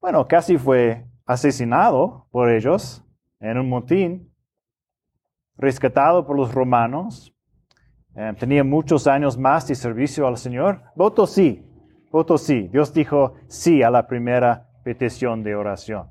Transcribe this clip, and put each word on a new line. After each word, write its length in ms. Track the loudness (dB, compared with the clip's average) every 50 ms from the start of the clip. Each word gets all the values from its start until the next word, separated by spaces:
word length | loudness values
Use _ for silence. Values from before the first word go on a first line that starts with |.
Bueno, 260 | -4 0 0 0 0 4
casi 300 | 2 2 4 4 0 0
fue 500 | 2 2 2 4 4 2 0 -4 -10 -20 _ _ _
asesinado 1000 | -6 -4 0 0 0 0 0 -4 -2 0 2 2 2 2 2 0 -2 -4 -12 _ _
por 200 | _ 0 2 2
ellos 560 | 2 2 2 0 0 0 -2 -8 -18 -20 _ _ _ _ _ _ _ _
en 180 | -10 -6 -6 -4
un 120 | -4 -4
motín, 640 | -4 -6 -2 -2 0 0 0 -2 -4 -10 -14 _ _ _ _ _ _ _ _ _ _ _ _ _ _ _ _ _ _ _ _ _ _ _ _ _ _
rescatado 720 | -2 -2 -2 -2 0 -2 0 2 2 4 4 4 2 2 0
por 80 | -2
los 180 | -2 -2 0 0
romanos. 800 | -2 0 2 2 2 0 0 -4 -6 -8 -10 -12 -16 -20 -20 _ _ _ _ _ _ _ _ _ _ _ _ _ _ _ _ _
Eh, 180 | -10 -10 -10 -8 -6
tenía 280 | -4 0 2 2 2
muchos 420 | 2 0 0 0 2 0 2 4 2
años 300 | 2 2 0 -2 -2 0
más 280 | 0 0 0 0 -2
de 100 | -4 -8
servicio 520 | -6 -6 -8 -4 -2 -4 -4 -2 -2 -2 -2
al 80 | -2
Señor. 460 | -4 -8 -10 -6 -2 -2 -2 -2 -4 -10 -20 _
Voto 320 | 0 0 2 4 2 0
sí, 400 | 2 4 2 2 2 2 -2 -12 -20 _ -20 _ _ _ _ _ _
voto 260 | -2 -2 2 2 0 0
sí. 300 | 2 0 -2 -2 -2 -2
Dios 260 | 0 0 0 0 0
dijo 420 | -2 -2 0 2 2 2 0 -2 -10 -20 -20
sí 340 | -18 -4 0 2 4 4
a 80 | 4 4
la 160 | 4 2 0 0
primera 600 | -6 -6 -4 -2 0 2 2 2 0 -2 -6 _ _ _ _
petición 580 | -12 -6 -4 -4 -6 -4 -4 -4 -4 -4 -4
de 140 | -6 -6 -6
oración. 540 | -4 -4 -6 -8 -8 -10 -12 -12 -12 -12 -14